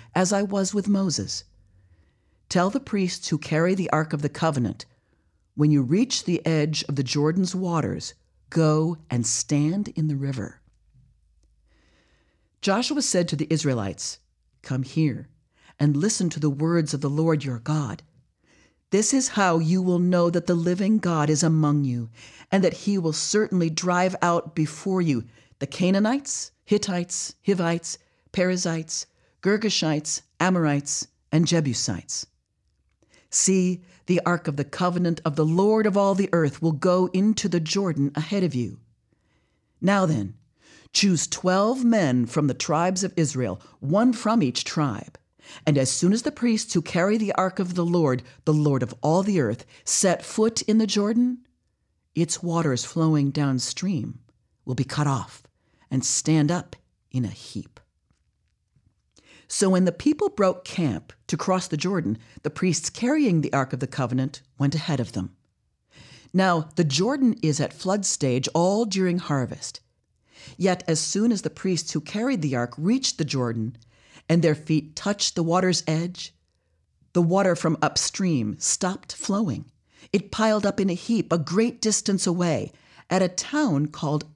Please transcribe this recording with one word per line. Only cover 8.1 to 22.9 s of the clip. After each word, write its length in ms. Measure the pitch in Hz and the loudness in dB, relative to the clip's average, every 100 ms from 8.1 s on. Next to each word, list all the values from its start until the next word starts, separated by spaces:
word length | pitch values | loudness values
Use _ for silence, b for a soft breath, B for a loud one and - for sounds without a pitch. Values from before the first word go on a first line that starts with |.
| - _ _ _ | -16 _ _ _
go 480 | 170 156 151 160 170 - | 2 4 4 0 -4 -4
and 160 | 123 113 | -2 -2
stand 640 | - - 147 147 190 208 - | -4 0 0 2 0 -4 -2
in 120 | 156 | -2
the 100 | 143 | -2
river.'" 420 | 139 131 - - _ _ _ _ _ _ _ _ _ _ _ _ _ _ _ _ _ _ _ _ | -4 -4 -8 -12 _ _ _ _ _ _ _ _ _ _ _ _ _ _ _ _ _ _ _ _
Joshua 400 | - 196 247 294 | 0 0 0 -2
said 280 | - 185 175 | 0 0 0
to 80 | 147 | -2
the 100 | - | -2
Israelites, 680 | 156 147 123 98 - - - _ _ _ _ | 0 0 -2 -4 -6 -10 -12 _ _ _ _
"Come 200 | - 131 | -6 -4
here 460 | 131 160 156 117 - _ _ b b b | -2 0 0 -2 -10 _ _ b b b
and 160 | 147 143 | 2 2
listen 340 | 196 - 175 | 0 0 -2
to 120 | 147 | 0
the 80 | 151 | -2
words 440 | 139 156 170 151 | 0 0 2 0
of 60 | 143 | -2
the 100 | 139 | -2
Lord 360 | 143 165 156 135 | 0 2 2 -2
your 140 | 120 | -6
God. 440 | 117 156 131 - - _ _ _ b b b b _ | -4 -4 -4 -8 -14 _ _ _ b b b b _
This 240 | 190 220 | 0 2
is 260 | 269 254 - | 0 0 0
how 200 | 190 165 | 2 2
you 220 | 160 185 | 2 2
will 180 | 185 175 | 2 2
know 300 | 175 180 175 | 2 4 2
that 160 | 175 175 | 2 0
the 80 | |
living 440 | 175 170 180 202 220 | 0 0 0 2 2
God 320 | 180 165 147 | 2 2 2
is 140 | 151 | 2
among 420 | 165 160 151 147 139 | 4 4 4 2 0
you, 240 | 120 113 B B B B | -2 -6 B B B B
and 100 | 196 180 | 2 2
that 180 | - | 0
he 140 | - | 0